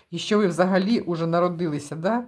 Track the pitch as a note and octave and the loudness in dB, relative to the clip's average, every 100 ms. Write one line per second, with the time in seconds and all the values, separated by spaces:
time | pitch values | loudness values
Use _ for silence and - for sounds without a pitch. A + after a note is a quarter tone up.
0 | _ E3+ - G#3 G3+ E3 F#3 F#3+ F#3+ A#3 | _ -10 0 2 2 2 2 2 2 0
1 | - E3 E3 E3+ F3 E3+ F3 D3 - D#3+ | 0 -2 0 2 0 0 -4 -4 -6 -4
2 | F3 A#3 | -2 -2